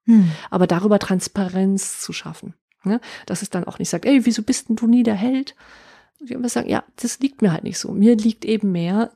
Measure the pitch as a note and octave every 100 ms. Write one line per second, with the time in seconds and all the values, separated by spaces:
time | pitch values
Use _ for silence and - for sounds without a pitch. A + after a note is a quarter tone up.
0 | - A3 F3 D#3 - F3+ F3+ E3+ G#3 G3+
1 | - F#3 - G3+ F#3 F#3 F#3+ G3 - -
2 | - - D#3 D#3+ - - _ _ F#3+ A#3
3 | - - - F#3 G3+ F3+ - - - E3+
4 | A#3+ C#4 A#3 A3 G#3+ B3 - A3 A#3 B3
5 | A3+ G3 B3 C4 C#4 - - - - -
6 | _ _ B3+ B3 A#3+ A#3+ - G#3+ - -
7 | A#3+ - C4+ - G#3 D#3+ - - - G3+
8 | A3 A3+ A3+ - - G#3+ G3+ F3 E3+ G3+
9 | A#3+